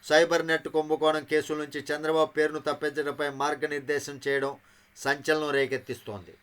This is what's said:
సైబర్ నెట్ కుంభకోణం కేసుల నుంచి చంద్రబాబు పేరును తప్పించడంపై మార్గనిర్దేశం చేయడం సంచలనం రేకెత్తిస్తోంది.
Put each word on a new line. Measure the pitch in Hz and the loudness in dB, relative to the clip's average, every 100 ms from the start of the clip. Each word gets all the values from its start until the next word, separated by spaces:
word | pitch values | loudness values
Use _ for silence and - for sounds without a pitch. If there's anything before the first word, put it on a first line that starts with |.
సైబర్ | - 151 165 165 160 | 6 6 6 4 2
నెట్ | 160 156 | 0 0
కుంభకోణం | 156 151 156 156 156 | 0 2 2 2 2
కేసుల | 143 151 147 151 | 2 0 0 -4
నుంచి | 147 147 | -4 -8
చంద్రబాబు | - 147 156 160 156 | -4 -4 0 2 2
పేరును | 151 156 151 | 2 0 0
తప్పించడంపై | 147 143 151 143 143 143 147 | -4 -2 -2 -2 -4 -2 -4
మార్గనిర్దేశం | 135 139 151 151 147 131 147 139 139 139 | -2 -2 -2 -2 -4 -2 -4 -4 -8 -2
చేయడం | 139 135 139 _ _ _ - | 0 0 -6 _ _ _ -8
సంచలనం | 135 143 135 156 151 | -4 -2 0 0 2
రేకెత్తిస్తోంది. | 139 135 131 - 120 - 104 85 - | 0 0 -2 -6 -12 -10 -12 -14 -20